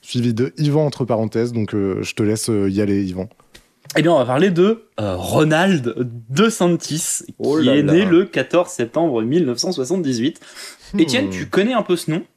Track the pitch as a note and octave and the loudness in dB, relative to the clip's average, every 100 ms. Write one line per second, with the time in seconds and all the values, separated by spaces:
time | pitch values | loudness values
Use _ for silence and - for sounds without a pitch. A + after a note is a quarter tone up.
0 | - B2+ A#2+ A2+ B2+ - D3+ D3 D3+ - | -6 -2 0 0 -2 0 0 2 0 -2
1 | B2 A#2 A2 A2+ A#2 A#2 G#2 G#2 G2 G2 | -2 -2 -2 -2 -2 -2 -2 -2 -2 -2
2 | G#2 - G#2+ G#2+ - G#2+ G2 F#2+ G#2 G2+ | -6 -2 0 0 0 0 0 0 0 0
3 | G2 F#2 F#2 _ _ - _ _ - - | -2 -6 -8 _ _ -20 _ _ -6 0
4 | D#3 D#3+ A#2+ B2+ F#3+ E3+ F#3 A3+ - - | 4 4 2 2 2 4 2 2 -6 -6
5 | G#2 F2+ F#2+ A#2 D#3 D#3 F#3+ F3+ A#2 - | -4 -4 -2 2 2 2 2 2 -2 -4
6 | B2 A#2 A2+ C3+ A3+ A3 F3 E3+ - D3+ | -6 -8 -6 2 2 2 0 0 -4 -6
7 | - - - - - D3+ B2+ C#3+ D3 D#3+ | -4 -6 -8 -6 -2 2 4 4 4 4
8 | G3+ E3+ F#3 - B2+ E3+ F3 - A#2 D3 | 4 4 2 -2 0 0 0 -2 -4 0
9 | E3 A#2+ A2+ D#3 D3 A#2+ F3+ F3+ B2+ B2+ | 0 0 0 0 0 0 -2 -2 -2 -2
10 | D3+ A#2+ A2+ - - - - - - G3+ | 0 0 -2 -4 -20 -18 -18 -20 -10 0
11 | D#3+ A#3+ - F#3 D3+ F#3 G#3 B3 G3+ F3 | 2 2 -2 -6 -2 0 2 0 0 -2
12 | - D#3+ D4 | -2 -4 -6